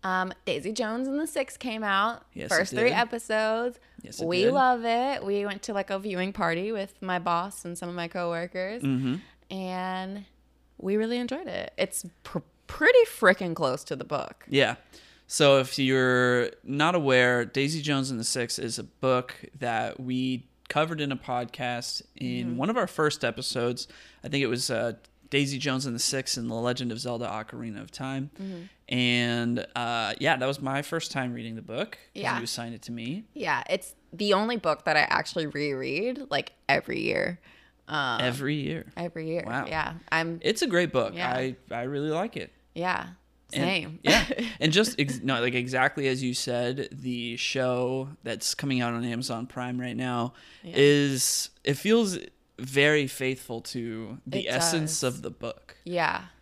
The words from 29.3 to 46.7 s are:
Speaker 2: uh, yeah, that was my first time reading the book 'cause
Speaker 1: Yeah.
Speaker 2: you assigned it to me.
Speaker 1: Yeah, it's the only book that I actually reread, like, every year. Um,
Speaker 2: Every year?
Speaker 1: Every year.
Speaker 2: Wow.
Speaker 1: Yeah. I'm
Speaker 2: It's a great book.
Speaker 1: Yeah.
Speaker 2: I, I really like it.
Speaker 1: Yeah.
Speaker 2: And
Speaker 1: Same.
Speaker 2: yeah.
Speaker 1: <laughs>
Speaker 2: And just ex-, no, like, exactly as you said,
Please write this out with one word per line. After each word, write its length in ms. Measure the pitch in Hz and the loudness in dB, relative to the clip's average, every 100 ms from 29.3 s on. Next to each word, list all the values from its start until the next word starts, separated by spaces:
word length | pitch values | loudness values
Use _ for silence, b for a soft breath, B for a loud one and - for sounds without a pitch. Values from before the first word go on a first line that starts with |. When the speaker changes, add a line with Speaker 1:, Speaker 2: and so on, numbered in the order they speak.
| 117 120 120 - | 2 0 0 -2
Speaker 2:
uh, 400 | 123 117 117 107 - | -4 -2 0 -2 0
yeah, 160 | 139 135 | 2 2
that 100 | 131 | 2
was 140 | 139 | -2
my 220 | 135 139 | -2 -4
first 280 | 147 165 - | -2 -6 -4
time 220 | 139 127 | -4 -4
reading 220 | 120 113 113 | -6 -8 -10
the 60 | |
book 300 | - 113 208 - - | -8 -6 -6 -8 -16
'cause 80 | - | -6
Speaker 1:
Yeah. 160 | 196 - | -4 -4
Speaker 2:
you 60 | |
assigned 300 | - - 117 117 | -4 -6 -8 -10
it 60 | |
to 100 | - | -10
me. 320 | 117 113 175 226 | -8 -6 -8 -10
Speaker 1:
Yeah, 300 | 302 190 135 - | -8 0 0 0
it's 280 | 190 - - _ | -4 -4 -20 _
the 220 | 165 208 | -4 4
only 220 | 196 220 240 | 4 4 0
book 280 | 175 147 | 0 0
that 120 | - 151 | 2 4
I 40 | |
actually 460 | 147 - - - 156 | 4 2 0 -2 -4
reread, 760 | 143 147 135 131 143 226 254 269 | -2 -2 -2 -2 -2 -2 -4 -2
like, 220 | 143 143 _ - | -4 -4 _ 2
every 320 | - - - | 2 2 -4
year. 400 | - - - 175 b b b b - | 0 0 0 -4 b b b b -6
Um, 320 | 151 135 117 | -2 0 0
Speaker 2:
Every 340 | 123 127 139 | 0 0 -2
year? 320 | 147 139 160 - - | -2 -2 -6 -8 -8
Speaker 1:
Every 300 | 170 165 160 | -8 -6 -4
year. 140 | 165 - | -4 -2
Speaker 2:
Wow. 200 | 123 131 | -4 -4
Speaker 1:
Yeah. 260 | 160 - 165 - | -4 -4 -6 -2
I'm 260 | 160 165 165 | -2 0 -2
Speaker 2:
It's 200 | - 220 | -2 0
a 40 | 311 | 2
great 240 | 175 175 | 4 4
book. 220 | 127 107 | 2 0
Speaker 1:
Yeah. 160 | 87 127 | -2 -2
Speaker 2:
I, 240 | 127 131 123 - | 0 -2 -6 -8
I 100 | 117 | -6
really 280 | 123 143 151 | -4 -4 -2
like 260 | 156 214 160 | -2 -4 -6
it. 160 | 87 _ _ | -12 _ _
Speaker 1:
Yeah. 340 | - 180 180 175 180 _ _ _ | -6 -2 -2 -6 -14 _ _ _
Speaker 2:
And 100 | - | -2
Speaker 1:
Same. 340 | 147 185 131 160 | 0 0 -4 -4
Speaker 2:
yeah. 220 | - 220 - - | 4 4 4 -2
Speaker 1:
<laughs> 180 | 233 - | -4 0
Speaker 2:
And 120 | 160 | 4
just 260 | 156 220 - | 4 4 2
ex-, 200 | 139 131 | -2 0
no, 180 | 131 127 | 0 2
like, 140 | 120 | 2
exactly 520 | 123 123 127 135 - 135 | 0 -2 2 2 2 0
as 140 | 131 | 2
you 120 | 131 | 0
said, 540 | 120 - 120 123 | -2 -2 -2 -2